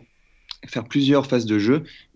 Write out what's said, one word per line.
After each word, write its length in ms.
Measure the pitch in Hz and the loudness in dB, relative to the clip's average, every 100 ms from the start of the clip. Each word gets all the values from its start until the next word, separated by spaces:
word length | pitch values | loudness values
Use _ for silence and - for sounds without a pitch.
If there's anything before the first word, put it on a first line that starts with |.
| - _ _ _ - - - | -12 _ _ _ -20 -20 -12
faire 180 | 127 | -12
plusieurs 400 | 113 143 135 143 135 | -4 -2 2 2 2
phases 200 | 127 113 | -2 0
de 120 | 107 | 0
jeu 260 | 104 147 160 - _ | 2 0 -2 -20 _